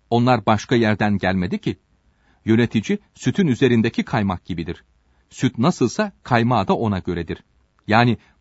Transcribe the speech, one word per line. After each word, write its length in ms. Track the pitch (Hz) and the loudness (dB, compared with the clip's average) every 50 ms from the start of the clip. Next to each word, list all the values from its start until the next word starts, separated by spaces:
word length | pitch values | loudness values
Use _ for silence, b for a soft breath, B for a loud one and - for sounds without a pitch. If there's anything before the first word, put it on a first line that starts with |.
| _ _ | _ _
Onlar 360 | 117 120 120 127 127 110 101 | 0 2 2 2 2 2 2
başka 280 | - 113 104 - - 131 | 2 0 0 0 0 0
yerden 440 | 120 113 107 104 - 110 104 104 95 | 2 2 2 0 0 0 -2 -2 -2
gelmedi 400 | - 92 95 95 90 95 185 214 | -2 -2 -2 -2 -2 -4 -6 -6
ki. 200 | - - 98 - _ _ _ _ _ _ _ _ _ _ _ _ _ | -6 -8 -8 -8 _ _ _ _ _ _ _ _ _ _ _ _ _
Yönetici, 540 | 104 110 113 120 113 - 113 101 - 202 - - _ _ | 2 2 2 2 2 0 -2 -2 -2 -4 -6 -6 _ _
sütün 320 | - - 131 - - 196 | -6 -4 -2 0 0 0
üzerindeki 580 | 151 120 - 143 123 120 113 110 117 - - 208 | 0 2 2 2 2 4 2 2 0 -2 -4 -6
kaymak 400 | - - 117 104 98 92 87 - | -4 -2 -2 -2 -2 -4 -6 -8
gibidir. 400 | - 92 82 82 87 82 - _ _ _ _ _ _ _ _ _ _ | -10 -10 -8 -8 -8 -10 -12 _ _ _ _ _ _ _ _ _ _
Süt 280 | - - - 123 - - | -8 -4 -4 -4 -2 0
nasılsa 540 | 117 170 185 - 131 110 - - 214 202 - _ _ | 0 0 0 0 -2 -2 -2 -4 -6 -6 -6 _ _
kaymağı 460 | - 127 113 113 120 127 110 95 - | -2 0 0 2 2 0 0 0 0
da 80 | 196 | 0
ona 220 | 87 117 110 101 90 | 0 0 -2 -2 -4
göredir. 400 | - - 87 85 82 80 85 - - _ _ _ _ _ _ _ _ | -4 -6 -6 -6 -6 -8 -10 -12 -12 _ _ _ _ _ _ _ _
Yani 320 | - 104 113 120 123 110 b b b b b | 2 4 4 4 4 0 b b b b b